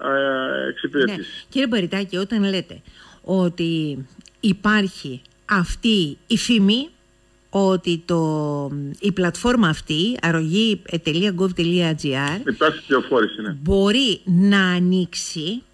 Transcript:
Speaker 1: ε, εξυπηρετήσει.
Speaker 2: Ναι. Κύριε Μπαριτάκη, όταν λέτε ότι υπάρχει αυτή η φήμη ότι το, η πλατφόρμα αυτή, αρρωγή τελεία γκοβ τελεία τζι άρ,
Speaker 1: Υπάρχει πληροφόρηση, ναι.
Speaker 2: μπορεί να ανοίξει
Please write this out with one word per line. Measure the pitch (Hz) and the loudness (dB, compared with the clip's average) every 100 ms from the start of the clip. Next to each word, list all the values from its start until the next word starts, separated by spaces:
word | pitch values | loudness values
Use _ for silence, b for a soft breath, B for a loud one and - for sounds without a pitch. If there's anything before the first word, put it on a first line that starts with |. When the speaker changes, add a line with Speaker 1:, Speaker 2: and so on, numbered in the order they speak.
Speaker 1:
ε, | 139 139 135 131 131 135 131 | -4 0 0 -2 -4 -4 -6
εξυπηρετήσει. | - 143 143 127 185 | -6 -4 0 0 -2
Speaker 2:
Ναι. | - - - | -10 -16 -6
Κύριε | 277 269 | -2 0
Μπαριτάκη, | 226 175 196 190 175 | 0 -2 -4 -4 -4
όταν | 196 220 | -2 0
λέτε | 196 190 - - B B B B | 0 -2 -6 -16 B B B B
ότι | - 190 175 180 165 160 151 135 131 - - - | -2 2 2 0 -2 0 -2 -6 -10 -18 -20 -2
υπάρχει | 214 185 208 214 190 - 139 127 _ _ - | 0 2 2 2 0 -4 -12 -12 _ _ -2
αυτή | 196 170 - 226 208 151 - - | 0 0 0 2 2 0 -6 -2
η | 226 | -2
φήμη | - 226 196 240 311 _ _ _ _ _ _ | 2 4 4 2 -2 _ _ _ _ _ _
ότι | 196 190 185 180 165 170 | 0 2 2 0 -4 0
το, | 170 160 156 151 143 139 143 139 - | 0 0 -2 -2 -4 -6 -6 -8 -4
η | 202 | -2
πλατφόρμα | 185 175 - 240 247 170 | 0 -2 0 0 4 2
αυτή, | 151 - 156 214 247 | 0 -2 -2 -2 0
αρρωγή | 170 160 156 202 220 196 - 165 | 0 0 0 2 2 0 -4 -4
τελεία | 160 165 208 | -2 0 -2
γκοβ | 175 190 | 0 -2
τελεία | 175 170 180 165 151 | 0 0 2 0 0
τζι | 143 135 | -2 -2
άρ, | 143 190 277 | -2 -4 -4
Speaker 1:
Υπάρχει | 220 587 - - | 2 0 0 0
πληροφόρηση, | 135 - 127 107 - | 0 2 2 2 -4
ναι. | 107 135 | -8 -6
Speaker 2:
μπορεί | 156 196 202 247 254 - 190 | 0 4 4 2 0 -2 2
να | 175 202 202 185 | 4 6 4 4
ανοίξει | 180 180 185 175 - - 165 160 240 - | 2 2 2 0 -6 -8 -8 -8 -8 -12